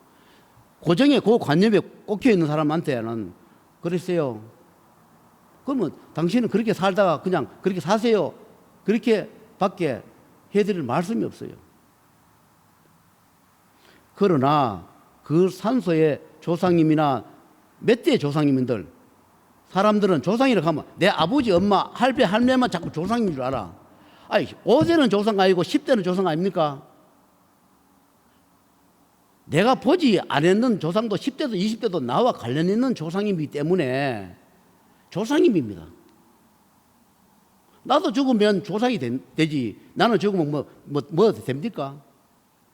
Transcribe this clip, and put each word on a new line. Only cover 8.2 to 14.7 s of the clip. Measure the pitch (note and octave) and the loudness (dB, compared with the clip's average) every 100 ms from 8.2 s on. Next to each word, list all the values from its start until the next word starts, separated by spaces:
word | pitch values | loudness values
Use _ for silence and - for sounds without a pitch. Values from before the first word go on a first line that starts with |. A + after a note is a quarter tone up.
| C#3 - - _ _ _ - | 0 -6 -20 _ _ _ -4
그렇게밖에 | A3 - G#3+ D#3 - - _ F#3+ F3+ D#3+ A2 - - _ _ _ G3 | -2 0 -2 -2 -14 -20 _ -4 -2 -4 -4 -10 -20 _ _ _ -2
해드릴 | G#3 F#3 | 0 -2
말씀이 | B2 C#3 F3 A3+ | -2 -2 -2 -4
없어요. | F3 - - - _ _ _ _ _ _ _ _ _ _ _ _ _ _ _ _ _ _ _ _ _ _ _ _ _ - | -4 -8 -16 -16 _ _ _ _ _ _ _ _ _ _ _ _ _ _ _ _ _ _ _ _ _ _ _ _ _ -2
그러나 | G3 D#3 C3+ D3+ B2+ | 0 2 2 2 0